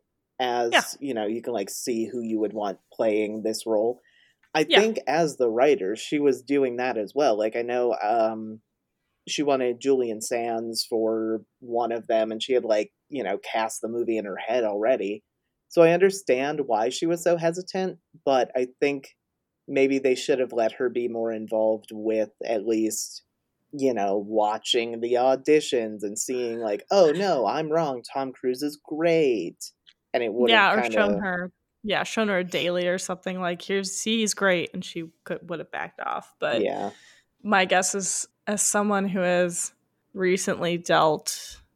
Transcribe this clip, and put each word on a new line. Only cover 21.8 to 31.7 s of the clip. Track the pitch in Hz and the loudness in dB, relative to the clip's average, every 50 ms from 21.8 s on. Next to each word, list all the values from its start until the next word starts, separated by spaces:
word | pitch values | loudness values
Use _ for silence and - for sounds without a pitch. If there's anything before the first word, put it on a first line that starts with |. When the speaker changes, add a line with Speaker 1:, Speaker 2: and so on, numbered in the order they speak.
| - - | -4 -12
Speaker 1:
with | 110 107 107 110 110 110 107 107 _ _ - | -12 -4 -2 0 0 0 0 -2 _ _ -4
at | - 117 104 101 | -2 -2 -2 0
least, | 113 113 110 110 110 107 - - - - - - _ _ _ _ _ _ _ _ _ | 0 0 2 0 0 -2 -4 -8 -8 -12 -18 -20 _ _ _ _ _ _ _ _ _
you | - 143 135 135 120 | -4 -2 0 0 0
know, | 104 101 98 98 104 | 0 0 0 0 -2
watching | 98 104 110 110 104 104 110 110 - - - 120 113 117 117 117 | -2 0 0 2 2 2 0 -4 -2 0 0 0 0 -2 -4 -4
the | 117 120 123 | 0 0 2
auditions | 120 127 131 131 131 135 147 151 151 147 - 143 120 113 107 107 104 107 | 4 4 4 2 2 4 4 4 4 4 2 0 0 0 -2 -6 -6 -8
and | 101 107 - | -8 -6 -6
seeing, | - - 127 123 123 117 113 120 | -6 -4 -4 -4 -4 -4 -4 -4
like, | 117 107 104 - - _ | -2 -2 -4 -4 -2 _
"Oh, | 190 202 175 151 | 6 6 6 6
no, | 147 175 202 190 165 135 107 | 6 2 0 2 2 2 2
I'm | 98 123 151 156 151 | 2 0 0 -2 0
wrong. | 151 165 165 139 131 120 | 0 2 2 0 -2 -6
Tom | 113 - - 139 135 131 | -10 -8 -6 -4 -4 -4
Cruise | 127 - - 127 127 127 147 | -8 -4 -2 -2 -2 0 -4
is | 147 147 - _ | -6 -6 -8 _
great." | - 151 151 165 170 165 165 151 131 117 98 82 85 - _ - - _ _ _ _ _ _ _ _ - | -8 -4 0 2 4 4 4 4 4 2 0 -2 -6 -8 _ -18 -18 _ _ _ _ _ _ _ _ -2
And | 127 120 | -2 0
it | 110 101 | 0 2
would | 120 123 165 | 2 4 6
Speaker 2:
Yeah, | 226 214 196 180 | 8 8 8 6
Speaker 1:
have | |
Speaker 2:
or | 190 226 | 4 2
shown | - - - 220 208 208 | 2 0 2 2 2 2
Speaker 1:
kinda | 208 196 | 0 0
Speaker 2:
her, | 208 185 180 180 180 185 - _ _ _ | -2 -4 -4 -6 -8 -10 -12 _ _ _